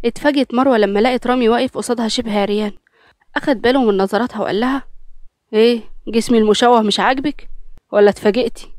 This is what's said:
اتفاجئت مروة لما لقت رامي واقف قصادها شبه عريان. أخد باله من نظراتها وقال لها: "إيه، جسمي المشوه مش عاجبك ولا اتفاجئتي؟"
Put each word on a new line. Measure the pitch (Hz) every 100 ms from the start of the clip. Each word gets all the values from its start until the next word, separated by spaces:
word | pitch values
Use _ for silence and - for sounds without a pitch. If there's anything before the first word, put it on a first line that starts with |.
اتفاجئت | 233 - 285 285 262
مروة | 240 269 233
لما | 202 202
لقت | 240 247 233
رامي | 254 233
واقف | 240 247 -
قصادها | 233 240 226
شبه | 233 226 208
عريان. | 196 208 208 - _ _ _ _ _ -
أخد | - 247
باله | 233 262
من | 240 196
نظراتها | 190 202 240 214
وقال | 196 180
لها: | 247 269 - - - - - _ _
"إيه، | 214 226 240 - - -
جسمي | 220 220 233
المشوه | 214 208 247 240
مش | 214 202
عاجبك | 196 269 285 - - - - - _
ولا | 202 202
اتفاجئتي؟" | 202 214 202 233 - -